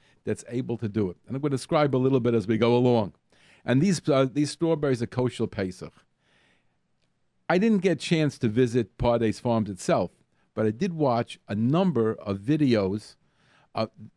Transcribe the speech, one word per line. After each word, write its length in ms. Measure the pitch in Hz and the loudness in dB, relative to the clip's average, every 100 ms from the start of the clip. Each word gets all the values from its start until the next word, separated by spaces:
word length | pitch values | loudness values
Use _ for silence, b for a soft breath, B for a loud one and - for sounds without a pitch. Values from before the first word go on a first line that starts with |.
| b b | b b
that's 220 | - 104 - | -8 -8 -6
able 300 | 123 120 117 | -8 -6 -6
to 100 | 110 | -4
do 220 | 110 92 | -2 -4
it. 80 | - - | -6 -12
And 80 | 135 | -6
I'm 60 | |
gonna 80 | 143 | -4
describe 440 | 135 - 160 147 | -4 -2 0 2
a 40 | 127 | 2
little 240 | 131 131 | 2 2
bit 120 | 120 | 2
as 140 | 117 98 | 0 0
we 100 | 110 | 2
go 160 | 117 123 | 4 4
along. 380 | 127 117 92 - _ b b b - | 4 2 0 -8 _ b b b -2
And 160 | 131 | 2
these, 260 | 196 165 - | 2 0 2
uh, 200 | 135 135 | 2 2
these 200 | 135 143 | 0 -4
strawberries 500 | - 165 156 147 123 | -2 -2 0 0 -2
are 60 | 120 | -2
kosher 400 | 127 123 - 107 | -2 -2 -2 -6
Pesach. 460 | - 95 - - _ _ _ _ _ _ _ _ _ _ _ _ _ _ _ - | -4 -6 -8 -16 _ _ _ _ _ _ _ _ _ _ _ _ _ _ _ -2
I 80 | 180 | 2
didn't 220 | 226 202 | 4 2
get 120 | 185 | 2
a 20 | 160 | 0
chance 420 | - 165 147 - | 0 0 0 0
to 100 | 120 | -2
visit 500 | 113 123 123 113 - | 2 2 0 -4 -2
Pardes 440 | 120 120 110 - | 0 2 0 -2
Farms 280 | 120 113 104 | -2 -2 -2
itself, 420 | 95 - 135 87 _ _ _ _ | -6 -2 0 -2 _ _ _ _
but 120 | 110 110 | -2 -2
I 60 | |
did 220 | 113 180 | -2 -4
watch 460 | 160 139 117 117 - - | 0 0 0 -2 -10 -8
a 80 | 104 | -2
number 580 | 120 165 196 120 110 | 0 2 0 0 0
of 260 | - 104 98 | -2 -6 -6
videos, 760 | 104 156 139 107 95 107 - - b b b b b | -2 0 2 2 0 -4 -10 -20 b b b b b
uh, 140 | - 110 - 107 | -8 -8 -10 -20